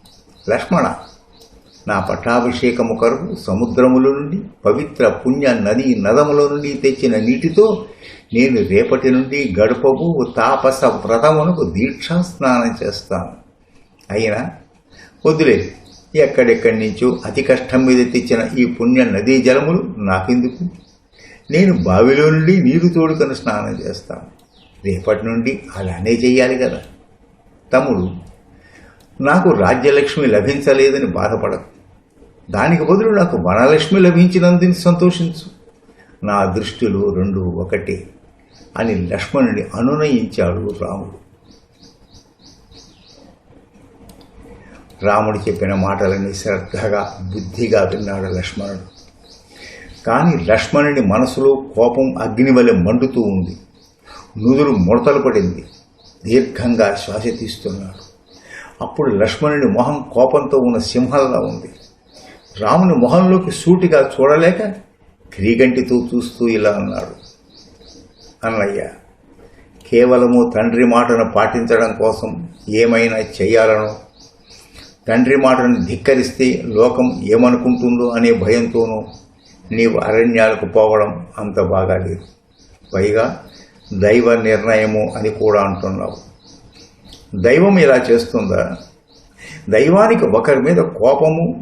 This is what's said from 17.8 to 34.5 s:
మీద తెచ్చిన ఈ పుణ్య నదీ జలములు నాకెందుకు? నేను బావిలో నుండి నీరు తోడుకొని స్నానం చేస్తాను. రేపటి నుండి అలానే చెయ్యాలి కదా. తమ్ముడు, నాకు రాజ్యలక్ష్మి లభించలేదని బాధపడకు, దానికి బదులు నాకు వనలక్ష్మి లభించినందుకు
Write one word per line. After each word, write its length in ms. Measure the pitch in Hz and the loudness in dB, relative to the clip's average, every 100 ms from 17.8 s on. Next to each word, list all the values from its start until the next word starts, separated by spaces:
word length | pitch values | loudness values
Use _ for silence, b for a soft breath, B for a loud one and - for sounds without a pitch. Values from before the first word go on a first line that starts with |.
మీద 220 | 131 127 120 | 2 2 2
తెచ్చిన 360 | 131 - 117 113 127 | -2 -2 -2 -2 0
ఈ 80 | 120 | -2
పుణ్య 380 | - 117 127 | 0 0 2
నదీ 380 | 120 98 107 135 | 2 0 2 2
జలములు 520 | 117 131 147 180 - - | 4 2 2 -2 -4 -6
నాకెందుకు? 640 | 98 92 92 123 120 - 175 - _ _ _ B B B - | -2 -2 0 0 -2 -4 -10 -10 _ _ _ B B B -4
నేను 320 | 151 196 175 | 2 2 2
బావిలో 480 | 92 92 120 135 156 | 2 4 4 4 4
నుండి 320 | 156 160 190 | 2 2 4
నీరు 260 | 127 160 175 | 4 2 2
తోడుకొని 460 | 165 160 156 139 | 2 0 0 -2
స్నానం 400 | 131 117 104 107 101 - | -4 -6 -6 -6 -8 -10
చేస్తాను. 400 | - - - - _ _ _ _ _ | -12 -14 -16 -18 _ _ _ _ _
రేపటి 420 | 101 90 104 107 113 | -6 -4 -2 -2 -2
నుండి 360 | 120 113 101 - 98 | -2 -2 -6 -10 -10
అలానే 340 | 92 87 101 | -10 -6 -2
చెయ్యాలి 480 | 117 123 127 127 127 | 2 4 4 2 0
కదా. 220 | 123 - - - _ _ _ _ _ _ - | -2 -4 -14 -20 _ _ _ _ _ _ -2
తమ్ముడు, 380 | 131 135 101 92 90 - - _ b b b b b b - | 0 0 -2 -4 -8 -18 -20 _ b b b b b b -6
నాకు 280 | 139 175 180 | 0 2 4
రాజ్యలక్ష్మి 760 | - 98 127 139 143 143 160 131 | 2 2 2 2 2 2 0 0
లభించలేదని 800 | 104 101 139 143 135 139 139 120 | 2 0 -2 2 4 4 2 -2
బాధపడకు, 580 | 87 101 107 101 98 - - _ _ _ _ - _ - | -2 -4 -2 -4 -6 -12 -20 _ _ _ _ -20 _ -10
దానికి 340 | 95 139 170 | -2 0 2
బదులు 260 | 156 196 226 | 2 2 2
నాకు 260 | 202 175 98 | 2 0 0
వనలక్ష్మి 640 | 87 101 131 156 - 196 | 0 2 4 4 2 4
లభించినందుకు 720 | 180 170 180 180 175 | 4 6 4 4 4